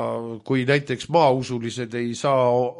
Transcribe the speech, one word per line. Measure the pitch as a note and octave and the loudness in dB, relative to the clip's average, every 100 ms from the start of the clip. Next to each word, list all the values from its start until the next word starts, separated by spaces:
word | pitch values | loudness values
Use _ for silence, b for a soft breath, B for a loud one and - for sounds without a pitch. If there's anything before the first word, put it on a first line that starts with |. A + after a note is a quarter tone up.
| A#2 A#2 A#2 A2+ | -2 -4 -6 -8
kui | - C3 B2+ | -2 0 2
näiteks | C#3+ C#3+ A#2 - | 2 0 -8 0
maausulised | E3+ D3 C3 B2+ A#2+ A#2 A#2+ A#2 | 4 4 2 -2 -4 -6 -6 -6
ei | A#2+ A#2+ A#2 | -4 -6 -2
saa | C#3+ C3+ B2 | 0 2 4
o-, | B2 B2 | 2 0